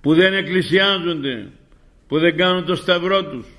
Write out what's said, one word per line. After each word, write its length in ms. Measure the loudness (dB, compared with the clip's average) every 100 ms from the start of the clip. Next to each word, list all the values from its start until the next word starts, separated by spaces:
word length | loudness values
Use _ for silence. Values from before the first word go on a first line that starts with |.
που 140 | 2
δεν 180 | 4 4
εκκλησιάζονται, 1120 | 2 -2 -2 0 2 2 0 -4 -4 -6 -8 -10 -20 _ -20 _ _ _
που 100 | 0
δεν 180 | 0 2
κάνουν 280 | 0 0
το 120 | -2 -4
σταυρό 480 | 0 0 2 0
τους; 220 | -2 -10 -14